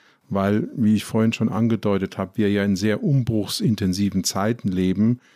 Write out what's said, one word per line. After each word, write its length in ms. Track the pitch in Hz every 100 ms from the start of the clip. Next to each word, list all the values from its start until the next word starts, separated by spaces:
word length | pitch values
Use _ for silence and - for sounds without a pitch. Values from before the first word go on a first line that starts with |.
| _ _ -
Weil, 400 | 98 98 104 - -
wie 180 | 107
ich 120 | 107 -
vorhin 280 | 113 113
schon 160 | - 113
angedeutet 720 | 95 117 113 104 98 95 -
habe, 180 | 98 -
wir 140 | 104
ja 120 | 101
in 120 | 101 95
sehr 280 | 107 104
umbruchsintensiven 1200 | 196 139 120 110 95 - 190 107 98 92 101 92
Zeiten 440 | - 98 104 117 107
leben 540 | 90 92 92 110 120 _